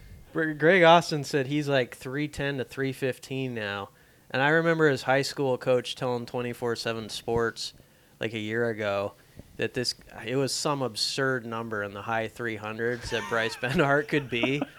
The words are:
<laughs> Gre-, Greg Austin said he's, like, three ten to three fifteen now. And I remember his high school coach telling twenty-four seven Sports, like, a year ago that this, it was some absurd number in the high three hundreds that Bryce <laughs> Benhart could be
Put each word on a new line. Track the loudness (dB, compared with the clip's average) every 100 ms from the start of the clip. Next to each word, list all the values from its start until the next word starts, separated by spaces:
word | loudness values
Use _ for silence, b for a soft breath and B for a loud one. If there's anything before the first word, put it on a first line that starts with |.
| -14
<laughs> | -20 -10
Gre-, | -4 -2
Greg | 2 6 8
Austin | 10 10 6 -2 -2
said | -2 0
he's, | -2 2
like, | 2 0 -4
three | -8 -4 -4
ten | -4 -4 -4
to |
three | -6 -4 -4
fifteen | -2 -4 -4 -6 -6 -4
now. | -4 -4 -4 -6 b b b b
And | 0
I | 4
remember | 4 4 4 4
his | 4
high | 2 2
school | 2 -2 -2 0
coach | 2 0 0 -6
telling | -4 -4 -4
twenty-four | -6 -6 -4 -2 -2
seven | -2 -4 -6
Sports, | -8 -2 0 0 -2 -10 -12 b b b b
like, | -6
a | -4
year | -4 0 0
ago | 0 0 0 -2 -6 b b b -6
that | -4
this, | -2 -4 -6 -10 -14
it | -4 -2
was | 0
some | -2 -2 -2
absurd | -2 -2 -4 0 0 -2 -4
number | -6 -4 -4
in | -6
the | -6
high | -4 -2 -4
three | -6 -6 -6
hundreds | -6 -4 -4 -4 -4
that | -4 -2
Bryce | 0 -2 -2
<laughs> |
Benhart | -2 2 4 4 2
could | -2 -2
be | -2 0 -2 -4